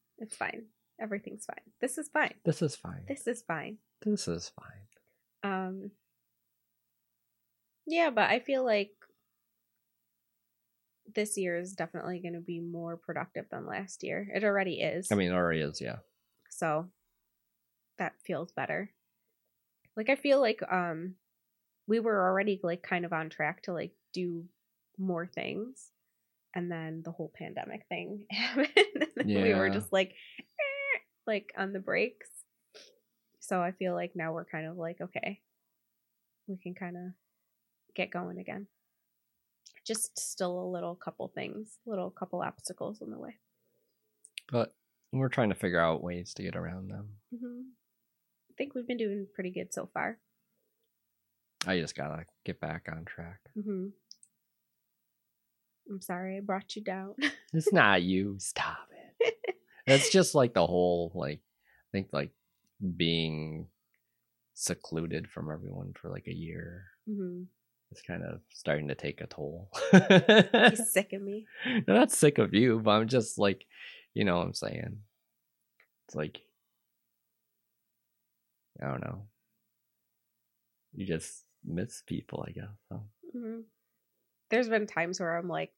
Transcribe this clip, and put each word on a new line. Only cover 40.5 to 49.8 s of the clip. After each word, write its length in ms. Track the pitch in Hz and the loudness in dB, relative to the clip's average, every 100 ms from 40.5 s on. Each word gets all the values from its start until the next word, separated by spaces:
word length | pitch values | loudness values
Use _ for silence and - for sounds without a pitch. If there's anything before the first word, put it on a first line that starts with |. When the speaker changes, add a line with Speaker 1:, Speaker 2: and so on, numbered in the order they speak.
| 180 | -2
Speaker 1:
a 100 | 180 | -4
little 240 | 180 175 | -4 -6
couple 340 | 180 - - - | -8 -10 -10 -10
things, 440 | - - 208 214 - 240 | -8 -8 -8 -14 -14 -8
little 240 | 202 180 | -6 -6
couple 300 | - 185 180 | -8 -8 -4
obstacles 600 | 196 - - 180 - 214 | -6 -6 -12 -8 -8 -8
in 80 | - | -12
the 80 | - | -12
way. 180 | - - _ _ _ _ _ _ _ _ - - - | -14 -16 _ _ _ _ _ _ _ _ -20 -18 -4
Speaker 2:
But 240 | 120 113 _ _ _ _ | 0 0 _ _ _ _
we're 160 | 131 135 | -2 0
trying 200 | - 110 | 2 2
to 60 | |
figure 260 | 92 95 87 | 2 2 4
out 220 | 82 80 | 4 2
ways 320 | 87 87 87 | -2 -8 -8
to 80 | - | -8
get 140 | 95 90 | -6 -6
around 320 | 87 92 95 | -6 -8 -10
them. 200 | 101 104 104 - | -10 -12 -16 -16
Speaker 1:
Mm-hmm. 260 | 240 240 240 262 247 _ _ _ _ _ _ _ | -12 -10 -12 -16 -18 _ _ _ _ _ _ _
I 40 | - | -8
think 180 | 285 | -6
we've 120 | 254 240 | -6 -6
been 100 | 247 | -2
doing 300 | 214 202 196 | -2 -4 -8
pretty 160 | - 185 | -8 -8
good 220 | 185 180 | -8 -8
so 160 | - | -8